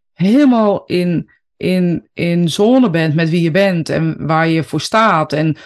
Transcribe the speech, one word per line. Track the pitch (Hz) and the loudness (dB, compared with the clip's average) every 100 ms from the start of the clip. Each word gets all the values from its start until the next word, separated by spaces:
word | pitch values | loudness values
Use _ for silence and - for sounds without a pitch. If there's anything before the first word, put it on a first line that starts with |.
| _ | _
helemaal | - 185 247 294 240 214 196 | -4 2 4 4 4 2 0
in, | - 180 180 165 - _ _ - | -2 -4 -2 -2 -6 _ _ -8
in, | - 185 180 165 - | -2 0 0 -2 -8
in | - 170 175 170 | -6 -2 0 0
zone | 147 208 262 247 | 0 2 4 2
bent | 165 160 | 0 0
met | 151 165 | 0 0
wie | 175 | 0
je | 170 | 0
bent | 165 196 175 151 | 0 0 0 -2
en | - 160 156 147 | -2 -2 -4 -2
waar | 160 165 | -2 0
je | 160 | -2
voor | 147 156 | -2 -6
staat | - 220 220 165 156 | -2 0 2 0 -2
en | 147 156 147 | -2 -2 -4